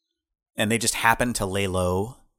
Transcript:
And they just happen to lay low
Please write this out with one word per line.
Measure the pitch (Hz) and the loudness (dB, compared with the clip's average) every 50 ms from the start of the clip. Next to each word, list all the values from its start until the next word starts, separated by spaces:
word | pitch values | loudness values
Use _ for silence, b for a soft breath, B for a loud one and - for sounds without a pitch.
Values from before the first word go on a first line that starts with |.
| _ _ _ _ _ _ _ _ _ _ _ - | _ _ _ _ _ _ _ _ _ _ _ -4
And | 110 104 | -2 0
they | 117 | 0
just | 110 117 110 - | 0 0 -2 -2
happen | - - 117 117 - 123 123 107 | 2 2 2 4 4 0 -2 -2
to | - 104 | -2 -2
lay | 95 95 101 101 | -2 0 -2 -2
low | 95 90 92 92 90 90 95 104 123 - - _ _ _ | 0 0 0 0 2 0 0 -2 -4 -8 -14 _ _ _